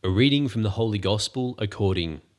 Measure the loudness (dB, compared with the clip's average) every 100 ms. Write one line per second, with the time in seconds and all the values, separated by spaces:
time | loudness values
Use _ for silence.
0 | 0 4 4 4 0 0 -2 0 -2 0
1 | 0 0 -2 -4 -6 -4 -6 0 0 0
2 | -2 -8 _